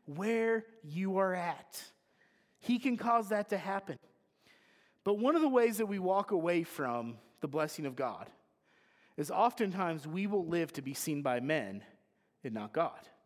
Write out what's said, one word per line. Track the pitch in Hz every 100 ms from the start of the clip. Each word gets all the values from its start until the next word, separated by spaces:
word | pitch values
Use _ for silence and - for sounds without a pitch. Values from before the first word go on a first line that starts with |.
| -
where | 147 214 226 226 226 220 -
you | 151 165 190 190
are | 190 180
at. | 175 143 - - - _ _ _ _ _ _ _
He | - 240
can | 269 240
cause | 233 233 202
that | 208 208
to | 190
happen. | 196 196 196 131 _ _ _ _ _ _ _ _ _ _
But | 196 208
one | 254 330
of |
the | 302
ways | 247 233 214
that | 208
we | 202
walk | 185 196 202
away | 185 170 175
from | 165 - 127 120 117 113 - -
the | 143
blessing | 151 151 - 139
of | 127
God | 123 - - - _ _ _ _ _ _ _ -
is | 151
oftentimes | 180 240 - 202 185 175 160 151
we | 180 202
will | 202 165
live | 170 160
to | 151
be | 135
seen | 131 160 147
by | 139 123
men | 135 156 98 98 - - _ _ _ _
and | 127
not | 107 107
God. | 156 165 - - _